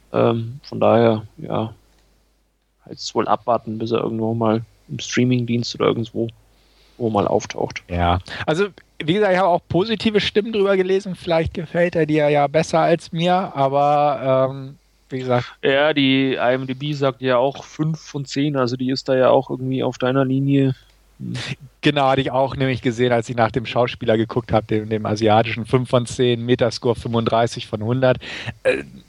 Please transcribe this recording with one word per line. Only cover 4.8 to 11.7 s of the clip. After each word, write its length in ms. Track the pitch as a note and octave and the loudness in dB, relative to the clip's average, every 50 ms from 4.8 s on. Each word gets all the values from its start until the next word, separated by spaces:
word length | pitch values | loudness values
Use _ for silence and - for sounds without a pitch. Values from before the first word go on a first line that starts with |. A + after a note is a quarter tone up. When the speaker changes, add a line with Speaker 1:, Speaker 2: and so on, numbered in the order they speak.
| _ - | _ -14
Speaker 1:
im 100 | C#3+ A#2+ | -12 -12
Streamingdienst 760 | - - - B2+ B2 B2+ B2+ B2 A#2+ A#2 A#2 A#2+ A#2 - - | -10 -4 -2 0 2 2 0 0 0 -2 -2 -2 -4 -6 -4
oder 120 | - G#2 | 0 2
irgendwo 420 | - A2 A#2 A2+ - - G#2+ A2+ A2+ - _ _ _ _ _ _ _ _ _ _ _ _ - | 2 2 0 -4 -6 -6 -6 -6 -6 -8 _ _ _ _ _ _ _ _ _ _ _ _ -4
wo 100 | B2 A2 | -2 0
mal 180 | G#2+ G2+ F#2 | 2 2 2
auftaucht. 560 | - - - - - - - - - - - - - | 2 0 -2 -2 -4 -6 -6 -6 -6 -8 -12 -10 -6
Speaker 2:
Ja, 300 | F2 F2 F2 F2 F2 F#2 - - - - - | -2 0 2 2 0 0 -4 -8 -12 -6 -4
also 200 | D3+ D#3 F3 G3+ G3 - - - _ _ - | -4 -2 -2 -2 -4 -6 -12 -20 _ _ -6
wie 160 | E3 D3+ F3+ | -4 -2 0
gesagt, 180 | G#3+ G#3+ F#3+ | 2 2 2
ich 60 | F3+ F3+ | 2 2
habe 100 | F#3+ F3 | 2 2
auch 140 | F3 E3 - - | 2 0 -2 -2
positive 520 | - E3 G3+ A3+ A3+ - - A3 G#3+ G3+ | -2 0 0 0 -2 -2 0 0 0 0
Stimmen 320 | - - - G#3+ G3+ A#3 | 0 0 0 -2 -2 0
drüber 240 | A3 G#3 G3 G3 G3 | 0 0 2 2 2
gelesen. 380 | F#3+ F#3 F#3 F#3+ G3 G3+ F#3+ F3 | 2 2 2 0 -2 -2 -4 -10
Vielleicht 380 | - - F3 E3 E3 D#3+ - - | -8 -4 0 0 0 0 -2 -4
gefällt 420 | - D#3+ - | -8 -8 -4